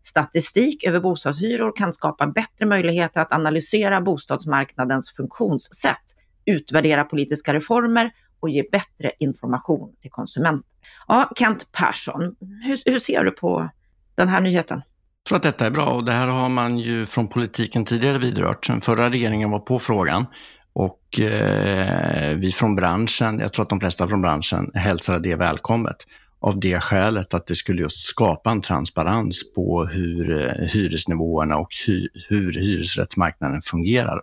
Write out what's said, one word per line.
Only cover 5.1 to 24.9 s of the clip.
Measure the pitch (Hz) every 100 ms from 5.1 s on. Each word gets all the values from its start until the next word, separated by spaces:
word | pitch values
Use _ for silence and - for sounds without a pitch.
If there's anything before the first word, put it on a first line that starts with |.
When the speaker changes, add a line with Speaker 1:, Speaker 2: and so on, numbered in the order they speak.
Speaker 1:
funktionssätt, | - 135 - 214 139 - - - - - - _ _ -
utvärdera | 175 - 156 156 147
politiska | 147 147 143 151 -
reformer | 147 151 233 233 233 226 _ _ _
och | 165
ge | 143 139
bättre | 202 - _ 131 -
information | 147 - 123 127 - 156 - _
till | 135
konsumenter." | - - - 160 151 - _ - - -
Ja, | 233 277 -
Kent | 226 220 -
Persson, | - 165 - - 147 175 - 190 202
hur, | 247 269
hur | - 254
ser | - -
du | -
på | - 175 170 165 _ _ _ _
den | - 180
här | 190
nyheten? | 185 175 160 - - _ _ _
Speaker 2:
Jag | -
tror | 190
att |
detta | 156 - 110
är |
bra | 147 143
och | 123
det | 120
här | 120 127
har | 127 127
man | 127 120 120
ju | 117 117 110
från | - 110
politiken | 120 113 - 110 120
tidigare | 101 117 131 135
vidrört. | 123 107 87 - -
Den | 117
förra | 117 113 120
regeringen | 123 117 107 107
var | 104
på | - 123
frågan | - 107 82 85 123 - - - _
och, | - 92 - _ -
eh, | 110 107 104 101 98 95 92 87 80 76 73 78
vi | 92
från | - 113 98
branschen, | 90 90 113 - 113 107
jag | 101
tror | -
att | 104
de | 101
flesta | 95 - 90
från | 104
branschen | 90 76 - 90 92
hälsade | - 92